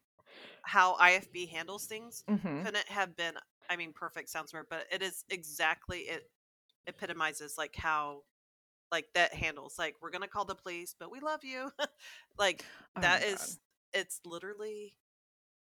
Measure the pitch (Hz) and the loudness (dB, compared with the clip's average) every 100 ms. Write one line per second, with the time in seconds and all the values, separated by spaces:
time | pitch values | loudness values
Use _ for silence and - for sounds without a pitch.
0 | _ _ _ - - - - 202 185 - | _ _ _ -20 -20 -14 2 6 8 10
1 | 180 185 185 180 170 165 165 202 - 220 | 10 10 4 -8 -6 -6 -6 -8 -8 -10
2 | 233 - - 202 190 143 190 208 - 202 | -12 -10 0 0 2 -2 -2 -2 0 0
3 | 185 170 170 147 - _ - 175 165 - | 0 0 -4 -4 -12 _ -6 -4 -6 -8
4 | 165 165 143 160 151 165 147 165 - 180 | -10 -8 -8 -8 -8 -10 -8 -8 -4 -2
5 | 190 - - 185 156 151 160 170 - 180 | -2 -6 -8 -8 -8 0 2 2 -4 -8
6 | - 160 - _ _ _ _ _ - 180 | -6 -8 -10 _ _ _ _ _ -14 -8
7 | 190 170 156 156 147 - 151 - 165 156 | -6 -2 -2 -2 -8 -6 -6 -2 0 2
8 | 147 143 - _ _ _ _ _ _ 165 | 0 -6 -14 _ _ _ _ _ _ -2
9 | 151 180 170 151 160 147 139 - 160 - | 2 4 4 4 -2 -4 -10 -4 -4 -4
10 | 160 180 196 208 190 185 185 175 175 - | -8 -6 -4 -4 -4 -6 -8 -10 -10 -12
11 | 165 262 294 311 269 254 269 - 523 - | -14 -8 -6 -6 -6 -8 -8 -4 -4 -4
12 | - - - - 196 170 - - - - | -18 -18 -14 2 2 2 -4 -18 -12 2
13 | 180 180 208 190 - 175 _ _ _ 196 | 4 6 4 -2 -6 -10 _ _ _ -2
14 | 185 - 175 170 185 208 214 208 208 - | -2 -6 -10 -10 -10 -8 -8 -8 -12 -16
15 | _ _ _ _ _ _ _ | _ _ _ _ _ _ _